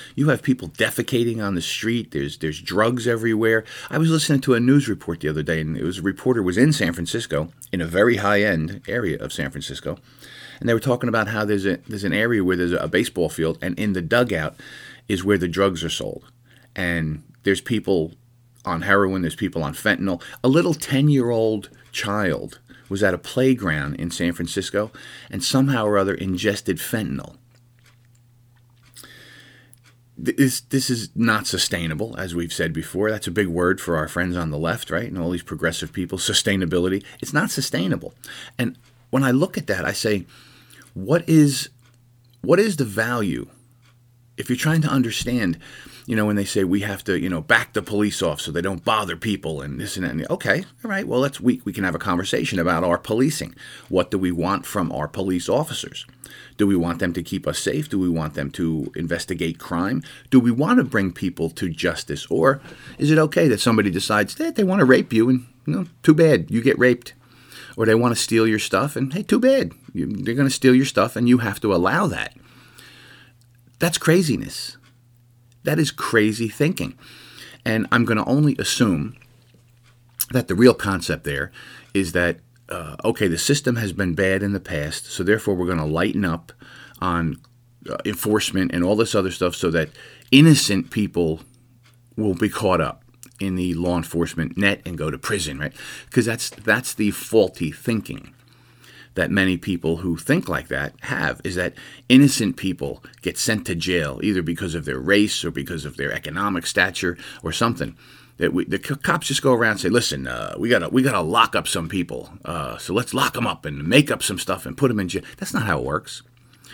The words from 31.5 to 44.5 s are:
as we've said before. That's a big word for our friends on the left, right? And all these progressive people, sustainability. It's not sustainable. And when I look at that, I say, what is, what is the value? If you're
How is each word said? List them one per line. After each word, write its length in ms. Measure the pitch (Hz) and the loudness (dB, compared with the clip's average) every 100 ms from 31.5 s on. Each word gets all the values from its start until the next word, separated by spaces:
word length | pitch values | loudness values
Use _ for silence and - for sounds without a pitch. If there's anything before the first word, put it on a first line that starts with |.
| 92 - 92 82 78 113 - | -4 -2 -2 -4 -4 -6 -8
as 180 | 92 85 | -8 -6
we've 180 | 85 | -6
said 180 | - 85 | -4 -4
before. 380 | 82 82 90 107 | -4 -6 -2 -2
That's 160 | 107 - | -2 -4
a 60 | |
big 160 | 90 98 | -2 0
word 340 | 85 90 95 | 2 2 0
for 160 | - 82 | 0 -2
our 100 | 73 | -2
friends 300 | 87 90 87 | -2 -2 -2
on 140 | 82 | -4
the 80 | 73 | -2
left, 320 | 82 82 - | -2 -4 -4
right? 160 | 80 82 | -6 -6
And 100 | 92 | -6
all 140 | 85 | -4
these 100 | 87 | -6
progressive 500 | - 80 82 80 80 | -8 -4 -4 -4 -8
people, 280 | - 87 95 | -8 -6 -4
sustainability. 840 | - 101 - 98 87 87 90 95 - - | -2 0 2 0 0 0 0 -2 -6 -12
It's 140 | - | -4
not 160 | 147 208 | -2 0
sustainable. 640 | - 143 - 180 139 - - - - - - | -2 -4 -2 -2 -4 -6 -16 -18 -18 -12 -6
And 180 | 117 - _ _ _ | -6 -6 _ _ _
when 140 | 131 | 0
I 80 | 135 | 2
look 260 | 127 185 - | 2 0 -2
at 100 | - | -4
that, 180 | 95 76 | -2 -2
I 80 | |
say, 340 | 101 110 101 85 - - - - - - | -2 0 0 -4 -16 -20 -20 -20 -20 -18
what 340 | - 95 165 165 | -8 0 0 4
is, 420 | 160 147 139 - _ _ _ _ _ _ _ | 6 6 4 -6 _ _ _ _ _ _ _
what 180 | 92 175 | 2 4
is 160 | 220 160 | 4 2
the 80 | 120 | -2
value? 640 | 98 113 123 101 64 55 _ _ _ _ _ _ _ _ - | -2 -2 0 -2 -4 -6 _ _ _ _ _ _ _ _ -10
If 120 | |
you're 80 | - | -6